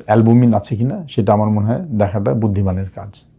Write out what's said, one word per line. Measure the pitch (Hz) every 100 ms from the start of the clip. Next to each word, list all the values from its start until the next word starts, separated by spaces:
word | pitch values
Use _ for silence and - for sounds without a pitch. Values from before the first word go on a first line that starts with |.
| -
অ্যালবুমিন | 107 113 120 123
আছে | 104 - 110
কি |
না, | 120 208 151
সেটা | - 101
আমার | 104 107
মনে | 107 104
হয় | 135
দেখাটা | 175 110 98 104 101
বুদ্ধিমানের | 123 107 98 98 92 92
কাজ | 95 101 - _